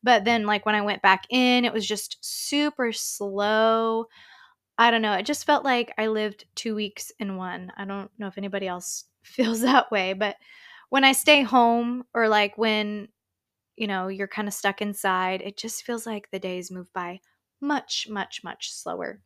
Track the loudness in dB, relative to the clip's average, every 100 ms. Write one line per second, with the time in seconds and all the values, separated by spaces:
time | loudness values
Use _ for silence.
0 | 6 4 6 2 2 0 0 0 0 2
1 | 4 4 2 2 4 4 2 -2 -4 -6
2 | -6 -12 -10 -8 -2 0 0 0 -4 -2
3 | -8 -6 -6 -2 2 4 4 4 2 -2
4 | -4 -14 -20 -20 -20 _ _ 2 4 4
5 | 2 -2 -2 -4 2 2 2 0 -2 -4
6 | -2 0 -2 -6 -16 -10 -6 -4 -6 -8
7 | -16 -10 -8 -6 -8 -10 -12 -12 -8 -8
8 | -10 _ -10 -8 -6 -4 -4 -6 -8 -10
9 | -12 _ -18 0 0 2 6 6 6 0
10 | 0 0 -2 -4 _ -20 -20 -20 _ 4
11 | 6 4 6 6 6 6 6 4 0 -4
12 | -4 0 2 4 2 0 0 0 -2 -6
13 | -12 _ _ _ _ _ _ -10 -4 -2
14 | -4 -4 -6 -4 -6 -2 -4 -2 -6 -2
15 | 0 2 0 -2 -6 -10 -10 -10 -8 -8
16 | -6 -10 -8 -8 -6 -8 -8 -12 -12 -10
17 | -10 -12 _ _ _ _ -4 -4 -4 -8
18 | -6 -6 -8 -8 -12 -12 -12 -10 -8 -6
19 | -8 -10